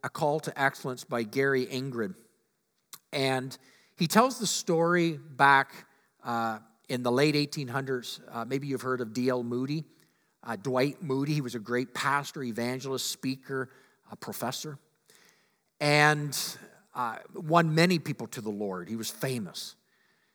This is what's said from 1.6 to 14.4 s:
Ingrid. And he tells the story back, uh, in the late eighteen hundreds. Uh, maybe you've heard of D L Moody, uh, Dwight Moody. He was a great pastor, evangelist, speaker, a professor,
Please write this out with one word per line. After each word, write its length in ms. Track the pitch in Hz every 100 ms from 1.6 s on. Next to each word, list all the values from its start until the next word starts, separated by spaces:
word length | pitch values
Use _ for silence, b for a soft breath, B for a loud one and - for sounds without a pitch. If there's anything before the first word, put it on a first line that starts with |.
| 117
Ingrid. 480 | 131 135 120 101 - _ _ _ _ _ _ _ - _ -
And 420 | 135 131 135 - b b b -
he 80 | 160
tells 320 | 220 254 240
the 80 | 220
story 720 | - - 165 170 175 170 147
back, 680 | 147 131 139 139 135 - - b b _
uh, 360 | - 117 117 107 - _ -
in 120 | 127
the 100 | 123
late 240 | 123 151 147
eighteen 320 | 143 - 131
hundreds. 520 | 135 135 127 117 - -
Uh, 160 | 120 113
maybe 220 | 139 143
you've 160 | 127
heard 180 | 131 127
of 120 | 113
D 160 | 110 127
L 120 | 127
Moody, 440 | 120 120 135 156 151 b b b b b
uh, 120 | 120 110
Dwight 440 | 131 127 143 135
Moody. 320 | 160 131 143
He 80 | 151
was 140 | 123 113
a 40 |
great 360 | 104 123 131 -
pastor, 480 | 143 143 143 160
evangelist, 680 | 127 110 120 127 135 131 -
speaker, 600 | - 131 131 - 135 127 b b b _
a 40 | -
professor, 640 | - -